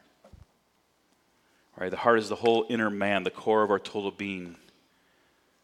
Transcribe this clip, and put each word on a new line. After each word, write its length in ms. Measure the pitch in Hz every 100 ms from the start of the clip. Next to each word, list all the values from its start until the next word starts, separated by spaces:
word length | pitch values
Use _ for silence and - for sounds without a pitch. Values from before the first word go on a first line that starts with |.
| _ _ - - - _ _ _ _ _ _ _ _ _ _ _ _ -
Right? 140 | 92
The 80 | 92
heart 220 | 120 117
is 100 | 104
the 60 | 104
whole 300 | 117 113 107
inner 200 | 117 110
man, 340 | 101 101 98
the 80 | 92
core 320 | - - 107
of 80 | 104
our 80 | 98
total 320 | - 107 101
being. 440 | 92 101 95 90 82 _ _ _ _ _ _ _ _ _ _